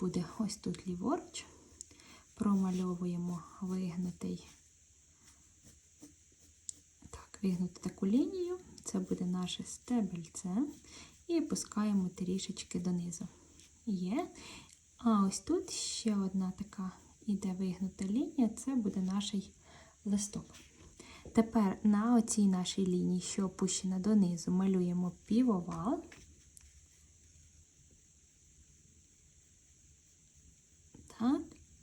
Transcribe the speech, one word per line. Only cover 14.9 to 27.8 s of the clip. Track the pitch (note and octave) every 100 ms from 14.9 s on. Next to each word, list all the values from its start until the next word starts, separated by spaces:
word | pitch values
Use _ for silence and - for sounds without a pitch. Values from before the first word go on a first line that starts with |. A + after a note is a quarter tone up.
| -
А | A#3 G#3+ G3
ось | -
тут | - F4 F#4+
ще | - - - A3+ G3+
одна | F#3+ F#3+ F#3 -
така | G3 - F#3 - - - -
іде | G3+ F#3+ F#3
вигнута | F#3+ F3 F#3+ -
лінія, | F#3+ A3 E4+ - A3+
це | - -
буде | C4 G3+ G3
наш | F#3 G3 G3+ G3 - - - - - -
листок. | G#3 G3+ - - - - - - - - - - -
Тепер | - A3+ A#3 G3 F#3
на | G#3+ G#3 A3+
оцій | A#3+ A3 - G3
нашій | F#3 F3+ - F#3
лінії, | F3+ F3 F3+
що | - - F#3+
опущена | - F#3+ - F#3+ F#3
донизу, | G3 G#3+ F3+ E3+ -
малюємо | F3+ G3 F#3+ F3+ F3 F3+ -
півовал. | - G#3+ B3+ F#3+ E3+ E3+ F#3 D#4+ - - - - - - - - - - - - - - - - - _